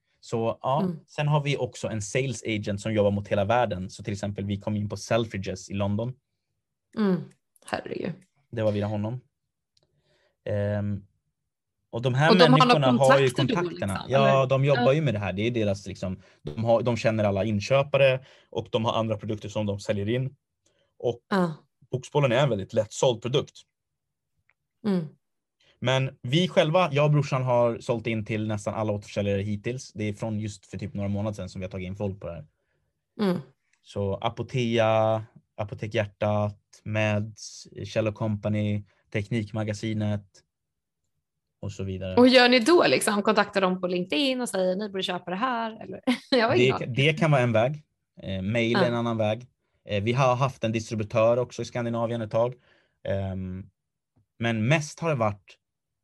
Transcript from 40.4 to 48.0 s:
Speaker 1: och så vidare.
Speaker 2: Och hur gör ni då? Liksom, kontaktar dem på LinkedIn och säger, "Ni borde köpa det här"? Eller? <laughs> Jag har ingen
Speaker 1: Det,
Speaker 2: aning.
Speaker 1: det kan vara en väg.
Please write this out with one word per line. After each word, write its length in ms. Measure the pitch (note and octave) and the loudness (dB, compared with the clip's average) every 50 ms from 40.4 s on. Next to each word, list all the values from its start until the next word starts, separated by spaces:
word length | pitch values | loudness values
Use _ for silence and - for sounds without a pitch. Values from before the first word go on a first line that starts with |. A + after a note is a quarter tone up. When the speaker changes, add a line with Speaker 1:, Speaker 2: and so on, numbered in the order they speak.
| _ _ _ _ _ _ _ _ _ _ _ _ _ _ _ _ _ _ _ _ _ _ _ _ | _ _ _ _ _ _ _ _ _ _ _ _ _ _ _ _ _ _ _ _ _ _ _ _
Speaker 1:
och 100 | - G2+ | -12 -12
så 120 | G2+ - F#2+ | -10 -8 -8
vidare. 320 | G2 F#2+ F#2 F#2 F#2 F#2 | -8 -8 -8 -8 -2 4
Speaker 2:
Och 80 | A#3 B3 B3+ | 6 6 8
hur 60 | B3 | 8
gör 160 | B3+ B3 B3 | 8 8 8
ni 100 | B3 B3+ | 6 4
då? 260 | A3 D4 E4+ F4 - C#4+ | 6 6 6 6 6 4
Liksom, 340 | - - - - G#3 G#3 | 4 2 2 0 0 0
kontaktar 400 | G3+ - G#3 G#3+ G3+ G3+ - G3 | 0 2 2 2 2 2 0 0
dem 200 | F#3+ F#3 F#3 F#3 | 0 0 0 -2
på 60 | F#3 F3+ | -4 -4
LinkedIn 540 | F3+ F3+ F3+ F#3 - D4+ C#4+ C4+ C4 B3+ | -4 -4 -4 -2 -2 0 0 0 0 -2
och 80 | B3 - | -4 -4
säger, 260 | - F#3+ F#3 F#3 F#3 | -2 -2 0 0 0
"Ni 140 | F#3+ G#3+ G#3 | -2 -4 -6
borde 140 | F#3+ F#3+ F#3 | -6 -6 -4
köpa 280 | F#3+ F3+ F3+ F3+ - | -4 -4 -6 -6 -8
det 60 | F3+ F#3 | -6 -4
här"? 440 | A#3 C4+ B3 A3+ A3+ A3+ A3 A3+ - | -4 -4 -2 -4 -6 -6 -8 -12 -14
Eller? 180 | - - - - | -14 -14 -6 -2
<laughs> 260 | - B3 - - - | -2 -2 -2 -2 0
Jag 160 | - B3 A3 A#3 | 2 2 4 4
har 80 | C4+ | 4
ingen 120 | B3+ B2 C3 - F#2+ | 4 4 4 2 0
Speaker 1:
Det, 60 | - | -4
Speaker 2:
aning. 80 | - A#2+ | -4 -2
Speaker 1:
det 180 | A#2 C3+ D#3 D#3 | 2 2 2 4
kan 180 | D3+ E3+ D#3 | 4 4 4
vara 100 | D3 C3+ | 4 4
en 100 | B2 B2 | 4 4
väg. 320 | A2+ G#2+ A2+ C#3 D3+ D3+ - _ _ _ | 4 2 2 2 0 -4 -10 _ _ _